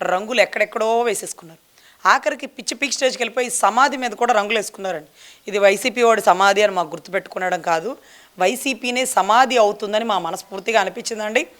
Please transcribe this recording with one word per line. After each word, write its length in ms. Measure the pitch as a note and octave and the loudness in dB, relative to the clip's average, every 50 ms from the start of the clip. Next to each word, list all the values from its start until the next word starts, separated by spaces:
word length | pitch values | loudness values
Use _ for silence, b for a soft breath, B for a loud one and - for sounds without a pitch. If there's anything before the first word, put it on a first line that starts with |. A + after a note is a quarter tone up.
రంగులు 380 | - - F3+ F#3 G#3+ G#3+ B3+ A3+ | -4 -2 -2 -2 -2 -2 2 2
ఎక్కడెక్కడో 600 | G3 - - A3 G#3 G#3 - A3+ A3 A3 A3+ A#3 | 2 2 2 -4 -4 -4 -2 -4 -2 0 0 0
వేసేసుకున్నారు. 720 | A#3+ A#3 G3 - - F3 - - F3 E3 D#3+ _ _ _ b b b b b b b F#3+ | 0 -2 -2 -4 -6 -12 -14 -16 -18 -20 -20 _ _ _ b b b b b b b 2
ఆఖరికి 380 | A3 B3+ - D4+ D4 - C#4+ | 2 4 2 -2 -6 -6 -10
పిచ్చి 280 | B3+ - - - - D4 | -14 -12 -12 -10 -10 -6
పీక్ 180 | - C#4+ C4 | -4 -4 -4
స్టేజ్కి 300 | - - C#4 B3+ B3+ - | -4 -2 -2 -2 -2 -2
వెళ్ళిపోయి 280 | A#3+ A3+ A3+ B3+ B3 A#3+ | -6 -4 -4 -4 -4 -4
సమాధి 460 | - - - G3 G#3+ A#3+ C#4 - C#4 | -2 2 2 2 4 4 2 2 2
మీద 140 | C4 B3+ A#3+ | -2 -6 -6
కూడా 240 | G#3+ - A#3+ A#3 B3 | -4 -2 0 2 2
రంగులు 240 | G#3 G3+ G#3 A3+ G#3+ | 2 2 0 -2 -2
వేసుకున్నారండి. 500 | G3+ - - - G3 F#3+ F3 D#3 D#3 - b b b b b b b - | -2 -4 -10 -8 -6 -6 -6 -6 -10 -14 b b b b b b b -6
ఇది 100 | F#3+ G3+ | -2 4
వైసీపీ 440 | G3+ G3 G3 G3 - B3+ G3+ B3 | 4 4 4 4 -2 -2 0 2
వాడి 180 | A#3+ A#3 A3+ G#3 | 4 4 4 4
సమాధి 420 | - G#3 F3 F#3 F#3+ G3+ G3+ G#3 | 4 4 4 6 6 4 6 6
అని 100 | G#3+ G3+ | 4 2
మాకు 160 | F#3+ F3+ E3+ D3+ | 2 0 -4 -4
గుర్తుపెట్టుకునడం 720 | D#3 D#3 - - F3+ F#3+ F3+ - - F#3+ F#3 F#3 F3+ F3 | -6 -12 -12 -6 -6 -6 -6 -6 -8 -4 -4 -2 -2 -2
కాదు, 360 | - F3+ E3 D#3+ E3 A3+ C#4+ - b b b b b b b F3+ | -2 0 -2 -2 -2 -6 -10 -10 b b b b b b b 0
వైసీపీనే 680 | F3+ F#3+ B3+ A#3+ - C#4 C4 - - B3 B3 B3 C4 | 0 0 0 0 -4 -6 -6 -4 -4 -4 -2 -2 -2
సమాధి 500 | B3+ - G3 F#3 G3 G#3+ A#3+ C4 A#3+ B3+ | -2 0 -2 2 4 4 4 4 4 4
అవుతుందని 480 | A#3+ G#3+ G3+ G3 G#3 A3 G3 G#3 G#3+ A#3 | 2 2 2 0 -4 -6 -4 -4 -2 -2
మా 140 | A#3 G#3 F#3 | -2 -2 -2
మనస్ఫూర్తిగా 640 | E3+ D#3+ F3+ F#3 - - G3 G3 F#3 A3+ A3 G#3+ | -4 -4 -8 -8 -10 -12 -12 -10 -6 0 0 0
అనిపించిందండి. 640 | F#3+ F#3 F3+ A#3 A3+ - A#3 G#3+ G#3+ G#3+ A3 B3+ E4+ - B B | 0 0 -4 -8 -10 -10 -8 -6 -6 -2 -2 -2 -4 -4 B B